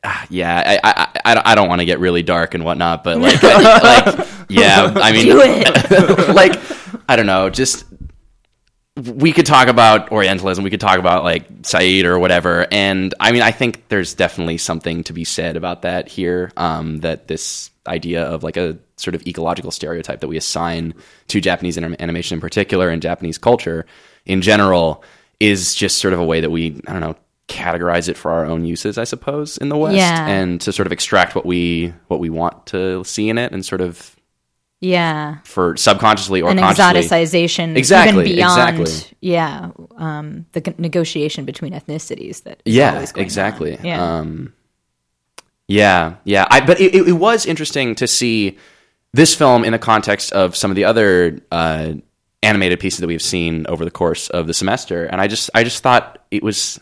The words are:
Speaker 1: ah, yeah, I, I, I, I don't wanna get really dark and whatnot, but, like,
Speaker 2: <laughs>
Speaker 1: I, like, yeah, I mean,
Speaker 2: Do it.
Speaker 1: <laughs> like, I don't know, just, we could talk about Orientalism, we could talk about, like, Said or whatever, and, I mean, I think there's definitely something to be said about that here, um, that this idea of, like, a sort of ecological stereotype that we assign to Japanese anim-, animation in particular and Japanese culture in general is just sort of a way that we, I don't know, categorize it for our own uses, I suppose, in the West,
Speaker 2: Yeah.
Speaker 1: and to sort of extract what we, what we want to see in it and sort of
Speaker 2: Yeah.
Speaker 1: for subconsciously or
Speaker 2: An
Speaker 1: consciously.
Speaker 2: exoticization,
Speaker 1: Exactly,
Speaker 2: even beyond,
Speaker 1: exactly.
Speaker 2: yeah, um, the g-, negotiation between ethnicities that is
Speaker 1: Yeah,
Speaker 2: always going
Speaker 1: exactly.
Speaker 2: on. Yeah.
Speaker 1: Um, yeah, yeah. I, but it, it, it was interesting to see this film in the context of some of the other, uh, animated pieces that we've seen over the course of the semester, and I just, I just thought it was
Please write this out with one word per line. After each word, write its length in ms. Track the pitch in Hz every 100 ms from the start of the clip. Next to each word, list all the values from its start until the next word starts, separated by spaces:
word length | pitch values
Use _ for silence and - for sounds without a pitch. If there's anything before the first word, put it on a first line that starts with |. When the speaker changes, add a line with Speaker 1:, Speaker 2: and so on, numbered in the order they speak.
Speaker 1:
ah, 220 | - - -
yeah, 480 | 90 85 85 - 101
I, 60 | 107
I, 420 | - - - - 113
I, 60 | 107
I 40 | 107
don't 140 | 95
wanna 160 | 87 87
get 140 | 87
really 240 | 90 87
dark 320 | 85 87 82 90
and 100 | 82
whatnot, 380 | 85 85 85
but, 160 | 90 82
like, 200 | 269 -
Speaker 2:
<laughs> 40 |
Speaker 1:
I, 600 | - 208 214 220 233 247 - -
like, 120 | - - -
yeah, 420 | - 98 98 98 202
I 160 | 110
mean, 120 | 110 -
Speaker 2:
Do 120 | 277
it. 880 | 262 - 226 135 - 196 170 180 165
Speaker 1:
<laughs> 60 | 196
like, 240 | 185 180 - - - - -
I 80 | 123
don't 100 | 104
know, 220 | 95 95
just, 360 | 95 131 - - - - - _ _ _ _ _ _ _ -
we 360 | 120 117 160
could 140 | 160 151
talk 200 | 143 127
about 440 | 120 113 107 90
Orientalism, 520 | 110 98 95 95 92
we 60 | 98
could 120 | 98
talk 180 | 104 95
about, 240 | 90 90
like, 220 | 85 85 - -
Said 420 | - 90 92 92 87
or 140 | 90
whatever, 480 | 90 87 87 87 85
and, 420 | 101 98 95 92 -
I 120 | 107
mean, 100 | 120
I 100 | 113
think 360 | 113 123 - _
there's 240 | 104 87
definitely 440 | - 87 - 82 82
something 460 | - 82 85 82 85
to 80 |
be 100 | 85
said 340 | 82 - 85 82
about 260 | 87 87
that 240 | 90 90 -
here, 440 | - 90 90 90 -
um, 420 | 85 80 80 78
that 280 | 80 78 -
this 440 | 80 - - - _ -
idea 360 | 87 85 85
of, 200 | 76 80
like, 140 | 80 -
a 200 | 87 82 _ _
sort 180 | - 85
of 100 | -
ecological 460 | 87 82 85 87
stereotype 480 | - 78 82 80 -
that 80 | 73
we 100 | 78
assign 560 | - 85 85 85 82 82 - _ _
to 120 | 104
Japanese 360 | 92 87 87 82
anim-, 180 | 82 85
animation 360 | 85 85 85 85
in 60 |
particular 480 | 85 - 98 95 90
and 120 | 82
Japanese 360 | 82 85 87 80
culture 460 | - 120 - 82 82 _ _ _ -
in 160 | 95
general 640 | 92 104 101 90 82 76 - _ _ _
is 340 | 107 98 87
just 240 | - 98 -
sort 160 | 98
of 60 | 90
a 60 | 82
way 160 | 82
that 100 | 80
we, 280 | 82 82 73 -
I 40 |
don't 100 | 92
know, 140 | 80 82 _ _ _
categorize 580 | - 87 85 87 87 82
it 80 | 82
for 140 | 80
our 140 | 82 78
own 180 | 82 82
uses, 320 | 82 104 104
I 40 | 117
suppose, 520 | - - 147 147 -
in 120 | 143
the 60 | 147
West, 180 | 156 196
Speaker 2:
Yeah. 300 | 180 165 156
Speaker 1:
and 340 | 98 92 87
to 100 | -
sort 140 | 98 92
of 60 |
extract 400 | 87 - 101 87 -
what 100 | 87
we, 480 | 90 87 85 85 85 _
what 120 | 85
we 100 | 82
want 380 | 80 85 - -
to 360 | 95 95 92
see 240 | 92 - 107
in 80 | 113
it 140 | 120
and 140 | - 92
sort 160 | 92
of 340 | 90 82 - _ _ _ _ _ _ _
Speaker 2:
Yeah. 580 | 185 180 170 156 151 147
Speaker 1:
for 320 | - - 90 -
subconsciously 640 | - 98 110 104 95 95
or 100 | 85
Speaker 2:
An 60 | 185
Speaker 1:
consciously. 420 | 190 - 185 180
Speaker 2:
exoticization, 760 | 165 165 165 170 170 - 165 156
Speaker 1:
Exactly, 480 | 131 185 214 196
Speaker 2:
even 120 | 180 175
beyond, 420 | 180 175 170 165
Speaker 1:
exactly. 380 | 165 156 - _
Speaker 2:
yeah, 520 | 185 170 156 147 165 - 165 -
um, 480 | 160 151 151 151 165
the 80 | 170
g-, 120 | 160 165
negotiation 640 | 170 175 165 160 151 151
between 300 | 139 151 151
ethnicities 720 | 151 - 156 - - - -
that 180 | - -
is 100 | - 113
Speaker 1:
Yeah, 180 | 135
Speaker 2:
always 180 | - 82
going 140 | - 95
Speaker 1:
exactly. 520 | 101 98 104 78 76
Speaker 2:
on. 80 | 170
Yeah. 320 | 165 87 82
Speaker 1:
Um, 340 | 80 80 135 _ _ _ _ _ _ _ _ - _ _ _
yeah, 480 | 101 104 90 82 82
yeah. 240 | - 101 92
I, 120 | 131
but 180 | 143 175
it, 160 | 190 190
it, 120 | 175
it 40 |
was 320 | 175 196 226 -
interesting 500 | 156 151 147 127 107
to 120 | 120
see 500 | - 123 113 101 - _ _ _ _ _
this 220 | 120 160 -
film 280 | 143 120
in 80 | 113
the 80 | 113
context 540 | - 110 101 101 -
of 220 | 98 92 -
some 160 | 101
of 40 | 95
the 100 | 98
other, 540 | 113 104 90 87 78 _
uh, 420 | 85 82 78 80 76 _ _ _ _
animated 380 | 107 104 92 87
pieces 200 | 98 -
that 80 | 87
we've 140 | 82
seen 440 | - 92 82 82 78
over 180 | 80 82
the 60 |
course 360 | - 87 85 -
of 180 | 87 82
the 60 |
semester, 520 | 82 95 92 - 87 82
and 160 | 92
I 60 | 101
just, 220 | 110 -
I 100 | -
just 180 | 117 -
thought 380 | 135 123 - - _
it 120 | 104
was 360 | 107 101 - -